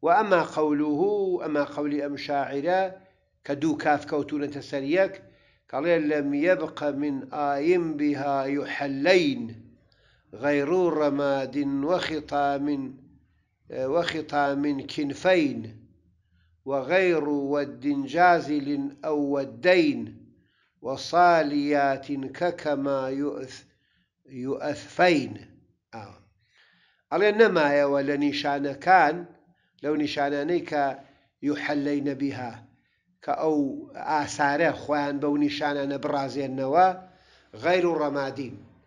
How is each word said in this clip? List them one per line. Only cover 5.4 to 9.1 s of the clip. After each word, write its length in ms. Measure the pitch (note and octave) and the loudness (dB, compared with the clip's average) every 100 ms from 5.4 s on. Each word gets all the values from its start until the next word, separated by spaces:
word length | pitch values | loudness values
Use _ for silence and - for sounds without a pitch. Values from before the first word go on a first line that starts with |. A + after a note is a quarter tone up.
| _ _ _ | _ _ _
کەڵێ: 240 | B2+ D#3+ E3 D3+ | -4 2 2 2
«لم 160 | D3+ C#3+ | 0 0
يبق 440 | C#3+ D#3+ F3+ D#3 - D3 C#3 | 0 2 2 0 -6 -6 -2
من 120 | D3 C3+ - | -4 -4 -6
آي 460 | D3 D3 C#3+ D3+ F3+ | -4 -2 0 2 2
بها 680 | E3 D3 D3 C#3 C#3+ C#3 C3+ | 2 -2 -2 0 -2 -2 -2
يحلين 960 | C#3+ C#3+ - C#3+ C3+ D3 | -4 -4 -6 -4 -2 4